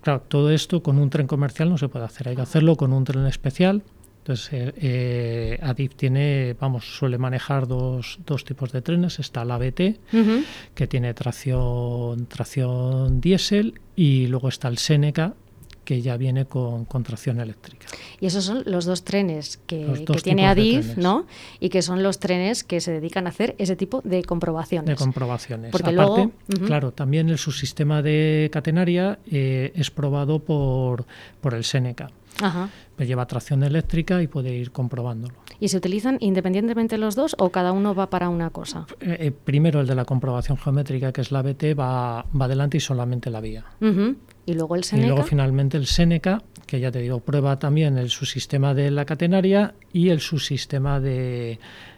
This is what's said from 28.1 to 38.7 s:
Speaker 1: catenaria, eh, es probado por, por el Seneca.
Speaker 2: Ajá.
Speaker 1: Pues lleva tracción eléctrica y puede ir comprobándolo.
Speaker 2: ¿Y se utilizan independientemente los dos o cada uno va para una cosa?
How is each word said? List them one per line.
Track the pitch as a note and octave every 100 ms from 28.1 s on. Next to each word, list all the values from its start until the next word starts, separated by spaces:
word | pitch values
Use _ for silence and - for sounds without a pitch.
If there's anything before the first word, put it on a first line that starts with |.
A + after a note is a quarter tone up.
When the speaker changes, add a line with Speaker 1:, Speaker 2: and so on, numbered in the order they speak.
| D3+ D#3 D#3 D3+
Speaker 1:
catenaria, | D#3 D#3+ D#3+ F3 F3 F#3+ G#3 -
eh, | D3+ C3 C3 C3+
es | F3 C#3
probado | - C#3+ C#3+ C#3+ D3+
por, | D3+ D3+ C3+ B2+ B2+ B2 B2 - - -
por | C#3+
el | A#2
Seneca. | A#2 C#3 B2 A#2+ C#3 - - -
Speaker 2:
Ajá. | G3+ E3+ F#3+ - -
Speaker 1:
Pues | - B2
lleva | B2+ B2
tracción | B2 - C#3
eléctrica | C#3+ D#3 - E3 D#3+ F3+
y | D#3+
puede | D3 B2+
ir | B2 B2
comprobándolo. | - B2 B2+ A#2+ A2+ B2 B2 - -
Speaker 2:
¿Y | G3+
se | F#3
utilizan | F3+ G3+ A#3 C4
independientemente | G#3 F#3+ F3+ F#3 A3+ A#3 A3+ A3+
los | G#3+ G3+
dos | C#4+ -
o | F#3
cada | F#3 F3+
uno | F#3+ G#3 F#3+
va | F#3+
para | F#3 F3+
una | E3+ E3
cosa? | - E3